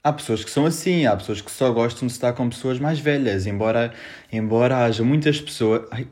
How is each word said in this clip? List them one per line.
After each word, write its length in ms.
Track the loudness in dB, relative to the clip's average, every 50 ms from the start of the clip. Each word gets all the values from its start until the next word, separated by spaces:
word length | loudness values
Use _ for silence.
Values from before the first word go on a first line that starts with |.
Há 120 | -2 0 0
pessoas 320 | 0 -2 -2 -2 -2 -4
que 40 | -2
são 160 | 0 0 2
assim, 400 | 2 0 0 0 0 2 2 4
há 80 | 2 2
pessoas 260 | 0 -2 -4 -6 -8
que 100 | -8 -12
só 200 | -4 0 0 2 2
gostam 340 | 2 0 0 -2 -4 -4
de 60 | -6 -4
estar 180 | -2 -2 -2
com 180 | 0 0 -2 -4
pessoas 300 | -4 -4 -4 -4 -2 -2
mais 200 | -2 -2 -2 0
velhas, 460 | 0 0 0 2 2 0 0 0 -2
embora, 480 | -2 -2 0 0 2 2 2 0 -2 -4 -10 -18 -18 -18 -20 -12 -8
embora 540 | -4 -4 0 2 2 4 4 4 4 4 2
haja 180 | 2 2 2 2
muitas 380 | 2 2 4 4 2 0 0
pessoas. 440 | -4 -10 -4 0 2 2 2 0 -2 -4
Ai, 140 | -8 -10 -10 -6